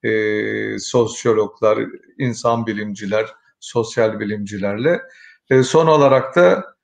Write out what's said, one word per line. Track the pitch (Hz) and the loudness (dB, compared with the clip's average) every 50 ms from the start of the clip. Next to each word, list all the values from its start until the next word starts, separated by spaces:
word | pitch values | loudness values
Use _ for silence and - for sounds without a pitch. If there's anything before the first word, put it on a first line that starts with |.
| - | -2
e, | 113 110 110 107 107 107 107 107 107 107 107 107 107 107 104 | -2 -2 -2 -2 -2 -2 -4 -4 -4 -6 -6 -6 -6 -8 -8
sosyologlar, | 101 - - 123 117 107 - - - 123 113 107 107 98 - _ 117 107 104 - 113 - - - _ _ _ - | -10 -2 0 0 0 0 -2 -4 -2 0 2 2 0 -2 -4 _ 0 0 2 0 -2 -8 -8 -18 _ _ _ -6
insan | 143 123 113 - - 120 117 117 113 110 | -4 -4 -4 -2 -2 0 0 0 -2 -4
bilimciler, | 107 101 107 104 101 98 107 95 104 107 110 110 - _ _ _ _ _ | -4 -6 -6 -8 -10 -10 -8 -4 -2 -2 -2 -4 -8 _ _ _ _ _
sosyal | - - - 123 113 110 - - 113 110 107 104 | -20 -6 -4 -4 -4 -4 0 0 0 0 0 -4
bilimcilerle. | 110 101 107 104 104 101 104 98 95 101 101 107 123 151 175 - - - - - - - - _ _ _ | -6 -6 -6 -6 -8 -8 -8 -6 -6 -4 -4 -2 0 0 0 -2 -4 -12 -20 -20 -20 -20 -20 _ _ _
E, | 131 131 127 | 2 2 4
son | 127 - 160 165 160 | 4 4 4 4 6
olarak | 156 151 143 135 131 131 127 - - | 4 6 6 6 4 4 2 0 2
da | 175 175 180 - 104 - - _ _ | 4 4 4 4 2 -2 -12 _ _